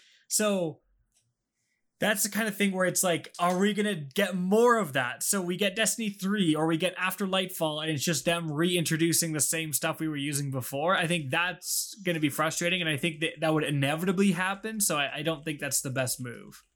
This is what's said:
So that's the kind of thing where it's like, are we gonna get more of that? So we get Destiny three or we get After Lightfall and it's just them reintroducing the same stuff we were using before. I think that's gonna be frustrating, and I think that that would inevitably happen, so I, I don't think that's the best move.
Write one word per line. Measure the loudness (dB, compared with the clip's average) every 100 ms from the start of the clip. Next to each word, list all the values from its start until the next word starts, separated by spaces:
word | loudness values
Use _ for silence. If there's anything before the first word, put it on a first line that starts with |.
| _ _ -4
So | 0 2 2 -2 -6 _ _ _ _ _ _ _ _ _ _ _ -2
that's | 0 2
the | 0
kind | 0 -2
of | 2
thing | 2
where | 2 0
it's | 2
like, | 2 0 -2 -2
are | 2 4
we | 2
gonna | 2 0
get | -2 -4 -2 0
more | 0 2 6 6 6
of | 2
that? | 0 -2 -2
So | -2 -2
we | -2 0
get | 0 0
Destiny | 0 0 -4
three | -4 -2 2 2
or | 4 2
we | 2
get | 0 -2
After | -4 -2 -2
Lightfall | 0 -2 -2 -2 -2
and | -4
it's | -2
just | 0 0
them | 0 0 0
reintroducing | 0 2 2 0 2 2 2 0
the | 0
same | 0 -2 -2
stuff | -2 -2 -2
we | -4
were | -4
using | -2 -2 -2
before. | -4 -6 -2 2 2
I | 2
think | 0 0
that's | 0 0 -4 -6 -4 -4 -6
gonna | -2 0
be | 0
frustrating, | 2 0 0 0 0
and | 0
I | 0
think | -2 -2
that | -4 0
that | 2
would | 2
inevitably | 2 2 2 0 0 2 4
happen, | 2 0 -4 -6 -2
so | 0 0
I, | -2 -2
I |
don't | -4 -4
think | -4 -6
that's | -4 -4
the | -2
best | -2 -2 -4
move. | -8 -12 -16 -20 _